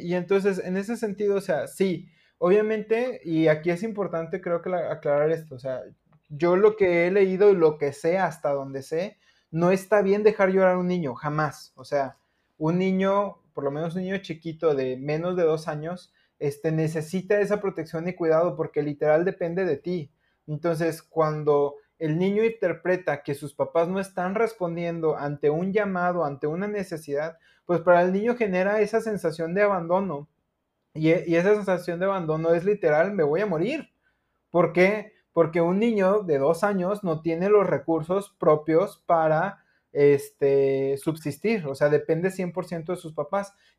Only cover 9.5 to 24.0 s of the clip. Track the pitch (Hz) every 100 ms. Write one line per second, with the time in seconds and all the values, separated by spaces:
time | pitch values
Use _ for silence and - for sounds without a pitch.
9.5 | 160 175 190 - 208 190 208 214 208 190
10.5 | 190 185 180 180 180 143 120 147 151 151
11.5 | - - - 123 143 131 - _ _ _
12.5 | - 156 175 190 190 196 196 202 - _
13.5 | 151 139 147 165 185 185 190 190 165 165
14.5 | 160 160 139 127 127 143 151 180 185 160
15.5 | 156 165 151 156 180 - _ _ - 143
16.5 | - 160 160 160 160 156 190 185 208 196
17.5 | 202 196 175 160 165 175 175 165 160 175
18.5 | 151 156 151 147 143 151 156 180 - 170
19.5 | 175 180 143 175 180 139 _ _ _ -
20.5 | 147 170 160 165 160 _ 160 156 151 151
21.5 | 143 139 - _ - 160 160 190 208 226
22.5 | 226 180 165 180 180 160 143 - 143 147
23.5 | - - 165 170 190